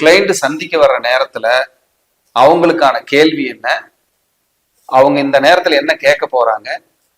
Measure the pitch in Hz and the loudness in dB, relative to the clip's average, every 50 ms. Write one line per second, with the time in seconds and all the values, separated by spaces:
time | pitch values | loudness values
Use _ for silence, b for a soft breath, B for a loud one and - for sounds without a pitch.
0 | 151 156 311 - - 185 180 - 143 135 151 156 180 - 170 160 147 135 127 120 | 2 4 4 4 2 0 -2 -4 -4 -6 -6 -8 -8 -6 0 2 2 2 2 0
1 | 117 120 127 131 135 - - 117 113 113 123 131 131 - _ _ _ _ _ _ | -2 -2 -2 -2 -2 -4 -6 -6 -2 -2 0 0 -2 -4 _ _ _ _ _ _
2 | _ _ _ _ _ _ - 117 131 147 170 175 170 170 165 165 147 135 123 117 | _ _ _ _ _ _ 0 2 4 4 4 2 2 0 0 0 0 0 0 -2
3 | - - 139 143 156 160 160 147 135 123 117 - 110 123 160 - - _ _ _ | -6 -2 0 2 2 2 0 -4 -6 -8 -10 -8 -6 -6 -6 -6 -8 _ _ _
4 | _ _ _ _ _ _ _ _ _ _ _ _ _ _ _ _ _ - 131 131 | _ _ _ _ _ _ _ _ _ _ _ _ _ _ _ _ _ -2 2 2
5 | 135 143 143 143 139 139 139 135 135 151 180 - 196 180 151 139 143 160 156 - | 2 2 2 -2 -2 -2 -2 0 2 2 2 2 0 0 -2 0 0 -2 -4 -2
6 | - 135 147 - 156 135 - 127 117 113 110 104 110 127 160 180 - _ _ _ | 0 0 0 0 -2 -4 -2 -2 0 0 -2 -4 -6 -10 -12 -14 -14 _ _ _
7 | _ _ _ | _ _ _